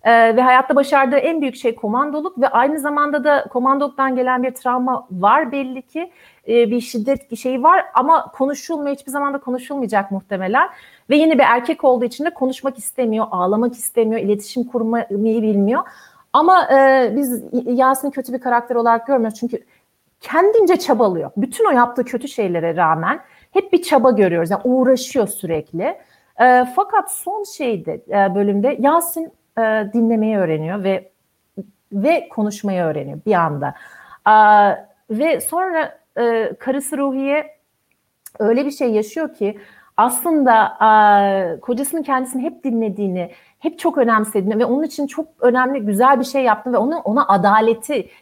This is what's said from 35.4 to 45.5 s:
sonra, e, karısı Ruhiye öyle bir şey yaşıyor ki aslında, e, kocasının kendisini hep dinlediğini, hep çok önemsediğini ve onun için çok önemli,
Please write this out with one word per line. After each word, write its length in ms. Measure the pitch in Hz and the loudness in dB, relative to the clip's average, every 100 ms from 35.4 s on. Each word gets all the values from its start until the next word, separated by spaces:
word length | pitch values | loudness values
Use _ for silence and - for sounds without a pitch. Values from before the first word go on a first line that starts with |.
sonra, 560 | - 330 381 330 311 - _ - | -4 -4 -2 -2 -4 -8 _ -4
e, 360 | 233 226 214 - | -2 0 -2 -6
karısı 380 | - 269 277 262 | -6 -6 -6 -4
Ruhiye 600 | 277 269 269 294 302 _ _ _ _ _ _ _ - - | -4 -4 -2 -4 -4 _ _ _ _ _ _ _ -16 -4
öyle 260 | 214 240 285 | 0 0 -2
bir 60 | |
şey 200 | 277 254 | -4 -2
yaşıyor 420 | 214 214 - 311 | -2 -2 -6 -8
ki 260 | - 202 208 - _ _ - | -6 -6 -6 -14 _ _ 0
aslında, 800 | 240 247 339 311 254 220 214 - | 0 0 -2 2 4 4 2 2
e, 800 | 220 214 214 202 202 196 180 156 | 4 6 6 6 4 0 -2 -6
kocasının 440 | - 240 277 330 | -6 -4 -4 -6
kendisini 400 | 294 262 254 262 | -2 -2 -2 -6
hep 200 | 285 - | -6 -6
dinlediğini, 680 | 269 233 220 202 196 185 170 - _ _ | -4 -2 -2 -4 -4 -4 -8 -12 _ _
hep 200 | 320 - | -8 -4
çok 180 | 339 320 | -2 0
önemsediğini 640 | 233 208 208 214 190 214 | 2 2 0 -2 -2 0
ve 60 | 233 | 0
onun 180 | 254 | 0
için 240 | 311 - 285 | -2 -6 -6
çok 200 | - 311 _ | -6 -10 _
önemli, 400 | 247 | 0